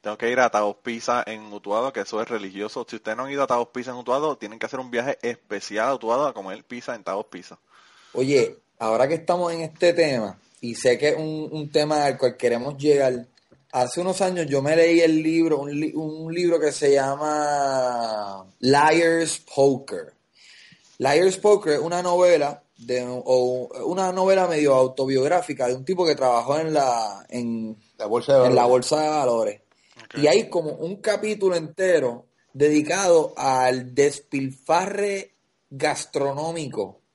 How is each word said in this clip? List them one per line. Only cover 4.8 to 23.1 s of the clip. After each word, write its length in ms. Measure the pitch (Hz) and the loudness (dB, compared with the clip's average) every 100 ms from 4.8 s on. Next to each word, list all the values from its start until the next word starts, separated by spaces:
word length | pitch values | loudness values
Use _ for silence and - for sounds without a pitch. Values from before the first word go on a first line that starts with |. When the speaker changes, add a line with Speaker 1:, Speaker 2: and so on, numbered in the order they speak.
Speaker 1:
un 100 | 127 | -6
viaje 280 | 120 123 - | -4 -4 -4
especial 680 | 117 117 _ 101 - 101 117 | -6 -8 _ -10 -8 -4 -2
a 60 | |
Utuado 320 | 131 113 120 143 | -2 -2 0 0
a 60 | |
comer 280 | 113 98 101 | -4 -12 -14
pizza 300 | _ 120 120 | _ -16 -12
en 80 | 120 | -12
Taos 240 | 95 95 107 | -8 -8 -8
Pizza. 320 | 92 87 92 _ _ _ _ _ | -14 -20 -20 _ _ _ _ _
Speaker 2:
Oye, 460 | - 131 143 113 - _ _ | -4 0 2 0 -4 _ _
ahora 300 | 110 113 135 | -2 2 2
que 60 | |
estamos 380 | 160 165 180 175 | 0 -2 -2 -2
en 100 | 170 | -4
este 300 | 160 - 175 | -8 0 2
tema, 460 | 170 156 131 104 95 _ _ | 4 2 0 -4 -10 _ _
y 140 | 120 113 | -12 -2
sé 200 | 131 120 | 0 2
que 100 | 147 | 0
es 60 | 151 | 0
un, 320 | 156 156 151 | -4 -8 -8
un 200 | 156 147 | -8 -4
tema 340 | 151 151 151 | -2 0 0
al 120 | 143 131 | 0 0
cual 200 | 127 120 | -2 0
queremos 400 | 123 117 127 143 | -2 -2 -4 -4
llegar, 480 | 147 143 131 127 117 _ _ _ _ | 2 4 4 0 -8 _ _ _ _
hace 280 | - 123 - | -2 -2 -2
unos 200 | 180 185 | -4 -2
años 260 | 185 180 156 | -2 -2 -2
yo 160 | 139 | -2
me 140 | 139 160 | 2 4
leí 240 | 165 170 | 6 6
el 200 | 165 160 | 4 2
libro, 360 | 156 165 165 151 | 2 2 2 0
un 200 | 143 143 | -2 -4
li-, 140 | 156 | -4
un 380 | 147 156 156 160 | -4 -8 -10 -10
libro 280 | 170 175 165 | -2 0 2
que 100 | 151 | 0
se 200 | 143 143 | 0 4
llama 1500 | 139 135 139 151 151 147 147 139 135 127 120 117 107 104 98 95 _ | 4 2 -2 -2 -2 0 0 0 0 0 -2 -4 -4 -6 -10 -16 _
Liar's 800 | 123 139 151 165 165 165 160 - _ | 2 4 6 4 4 2 0 -6 _
Poker. 580 | - 139 135 139 87 78 _ _ _ - - - _ _ _ | 2 2 2 -6 -12 -12 _ _ _ -20 -20 -20 _ _ _
Liar's 380 | 131 147 185 185 | 0 4 2 2
Poker 360 | 208 202 170 | 4 4 2
es 60 | 147 | -2
una 220 | 156 175 | 0 -4
novela 600 | 180 175 180 165 143 147 _ _ | 0 4 6 4 2 -4 _ _
de, 280 | 120 123 | -6 -4
o 640 | 123 | -4